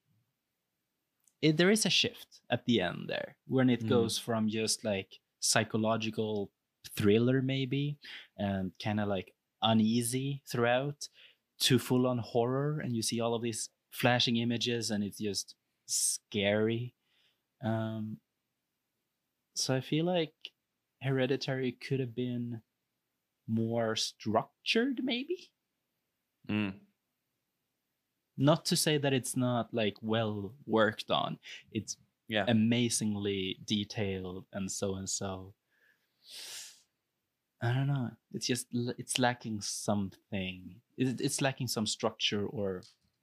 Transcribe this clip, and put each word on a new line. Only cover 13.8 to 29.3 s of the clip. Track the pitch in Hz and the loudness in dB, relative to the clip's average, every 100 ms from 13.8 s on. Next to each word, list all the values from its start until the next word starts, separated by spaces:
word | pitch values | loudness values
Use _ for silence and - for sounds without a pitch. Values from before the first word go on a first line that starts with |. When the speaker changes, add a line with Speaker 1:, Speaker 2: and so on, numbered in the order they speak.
| _ | _
Speaker 1:
flashing | - 123 120 123 117 | 0 4 4 2 0
images | 120 117 117 117 107 | 0 0 -2 -2 -2
and | 104 | -2
it's | 101 - | -2 -4
just | 107 95 - - _ _ - | -4 -4 -8 -14 _ _ -6
scary. | - - - - 104 101 107 110 113 123 - _ _ _ _ _ - | -2 0 -2 -4 0 2 4 2 0 -4 -12 _ _ _ _ _ -8
Um, | 110 113 110 110 110 110 _ _ _ _ _ _ _ _ _ _ _ _ _ - | -4 -2 -2 -6 -8 -10 _ _ _ _ _ _ _ _ _ _ _ _ _ -6
so | - 131 | -2 -2
I | |
feel | - 151 170 | 0 0 0
like | 180 156 _ - _ _ _ _ _ | 0 -2 _ -20 _ _ _ _ _
Hereditary | 131 131 127 135 - 131 127 | -2 0 2 0 -2 -2 -2
could | 123 - 135 | -4 -4 -2
have | 127 117 | -2 -4
been | 123 120 120 117 - _ _ _ _ _ _ _ - | -4 -4 -6 -8 -12 _ _ _ _ _ _ _ -2
more | 113 113 117 113 110 | 0 2 0 0 -2
structured, | - - 110 107 - _ - 226 262 247 | -4 -6 0 0 0 _ -2 0 0 -2
maybe? | 254 240 294 370 - _ _ _ _ _ _ _ _ _ - | -2 -2 -4 -6 -10 _ _ _ _ _ _ _ _ _ -4
Speaker 2:
Mm. | 104 101 98 _ _ _ _ _ _ _ _ _ _ _ _ _ _ _ - | -2 -2 -6 _ _ _ _ _ _ _ _ _ _ _ _ _ _ _ 2
Speaker 1:
Not | 139 165 - | 4 4 2
to | 175 | 0
say | 170 151 | 2 2
that | 139 | 2
it's | 131 123 | 0 0